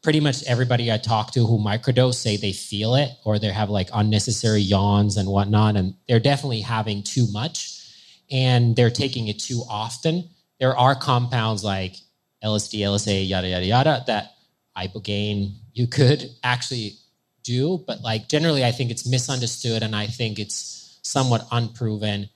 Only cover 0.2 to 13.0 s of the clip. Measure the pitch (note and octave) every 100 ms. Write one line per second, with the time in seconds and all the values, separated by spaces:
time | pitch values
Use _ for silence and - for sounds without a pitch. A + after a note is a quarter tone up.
0.2 | D3+ C3 - A#2+ B2+ A#2+ A#2 A2 A#2+ A2+
1.2 | G#2+ - A2+ A2+ G#2+ G#2+ B2 B2 B2+ A#2+
2.2 | A#2 G#2 G#2 F2+ - G2+ G#2+ B2+ C#3+ B2+
3.2 | G#2+ G#2 G#2 G2+ G#2 G#2 F#2 A2 G#2+ G#2+
4.2 | A2 G#2+ A2+ G#2+ G2 G2 G2+ G2+ G#2 G2+
5.2 | F#2+ G2 G2+ G#2+ G#2+ G#2 F#2 - - A#2
6.2 | A2 C#3 C#3+ A2+ G#2 A#2 G#2+ G#2 G2+ -
7.2 | B2 G2+ D3 - - - - - - _
8.2 | _ C3 B2+ B2 A#2+ A#2 A#2+ A#2 C#3 B2+
9.2 | A2 G#2 - A#2+ - G#2 A2 - E3 E3+
10.2 | E3+ _ _ _ C3 B2+ B2 C3+ - B2
11.2 | A#2+ B2 A2 G#2+ G2+ F#2+ F#2 - _ _
12.2 | _ _ G#2+ G#2+ G#2 G#2+ G2+ G2+